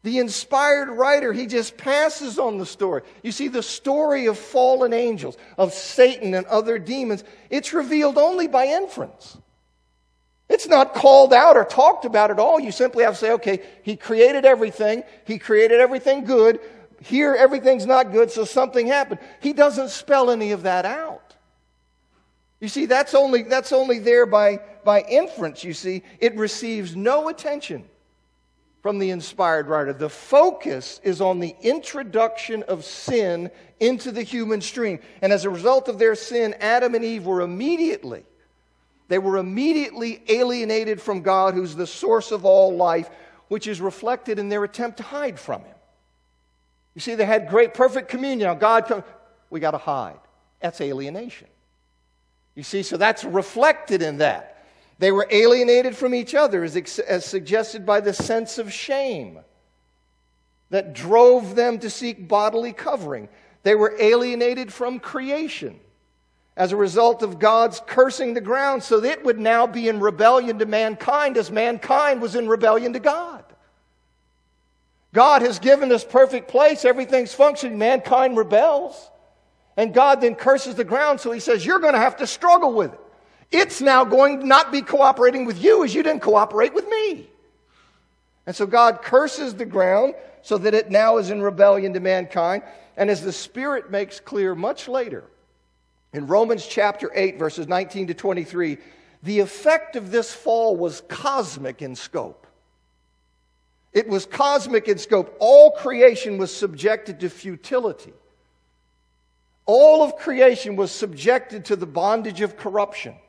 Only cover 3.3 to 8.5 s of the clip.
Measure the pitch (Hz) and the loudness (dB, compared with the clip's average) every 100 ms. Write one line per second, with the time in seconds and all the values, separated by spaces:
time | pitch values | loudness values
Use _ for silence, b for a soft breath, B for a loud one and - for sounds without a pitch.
3.3 | - 277 247 - - 269 285 302 277 233 | -8 -6 -6 -8 -8 -4 -2 0 0 -2
4.3 | 214 - 254 254 262 247 233 240 208 139 | -4 -4 0 2 2 0 0 -2 -4 -10
5.3 | - B B 185 - - - 254 254 208 | -14 B B -4 -4 -10 4 4 4 -4
6.3 | 185 - 202 220 233 170 262 247 196 B | -4 0 -2 0 -6 -6 -6 -4 -6 B
7.3 | B B 285 285 320 262 302 294 269 311 | B B -6 -4 -6 -2 0 0 2 2
8.3 | 370 339 | 0 -2